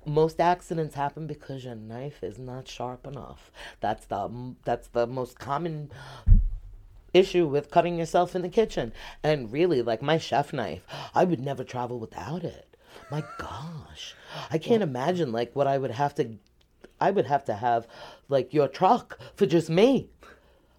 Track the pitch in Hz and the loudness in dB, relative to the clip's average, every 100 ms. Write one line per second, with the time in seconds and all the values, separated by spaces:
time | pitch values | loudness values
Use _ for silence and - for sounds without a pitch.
0 | - 147 160 160 170 175 - 165 151 139 | -2 2 2 4 2 2 0 -4 -4 -4
1 | 143 151 156 147 - 135 123 113 110 117 | -6 -6 -10 -12 -12 -12 -10 -12 -12 -10
2 | 143 - 90 107 127 127 131 - 120 123 | -12 -10 -10 -10 -12 -12 -12 -10 -8 -10
3 | - 135 65 69 - - - - 107 110 | -12 -14 -14 -18 -20 -20 -20 -6 -4 -4
4 | - 101 92 117 123 123 - 117 - 120 | -4 -6 -6 -8 -12 -8 -4 -4 -2 -2
5 | 117 131 123 - - 139 170 151 147 - | 0 -2 -8 -8 -6 -4 -4 -8 -10 -14
6 | 135 135 - - - - - - - - | -18 -2 6 6 6 -4 -12 -20 -20 -20
7 | - 180 190 180 160 139 143 170 170 170 | 0 4 4 2 2 0 0 2 2 0
8 | 165 180 175 185 180 226 214 - 117 - | 0 2 2 -2 -2 0 0 0 -6 -6
9 | - - 151 151 113 131 180 139 117 113 | -16 -4 0 0 -2 0 2 2 2 0
10 | 135 160 - 120 143 143 101 76 - - | 2 0 2 0 0 -2 -4 -6 -12 -14
11 | - - 180 160 135 135 127 123 123 123 | -4 2 2 2 -2 -6 -6 -6 -6 -6
12 | 110 - 98 175 165 - - _ _ - | -10 -10 -10 -8 -8 -12 -20 _ _ -20
13 | - 147 - - - 107 156 160 - - | -10 -8 -8 -10 -10 -10 -12 -14 -16 -16
14 | - - - 156 - 160 - 233 175 123 | -16 -16 -16 -14 -6 -4 2 4 2 0
15 | 143 180 147 113 120 135 139 139 131 117 | 0 0 0 0 -2 0 2 2 0 0
16 | 143 147 123 107 _ _ _ _ - - | 0 0 -4 -4 _ _ _ _ -14 0
17 | 165 196 120 143 - 104 123 117 - - | 2 2 2 2 0 -2 2 2 0 -14
18 | - - - 139 123 151 135 - 185 240 | -20 -16 0 0 2 2 2 4 4 4
19 | - - - - 190 165 156 165 233 240 | 2 -18 -10 0 4 4 4 6 6 6
20 | - _ - - _ _ _ | 0 _ -20 -20 _ _ _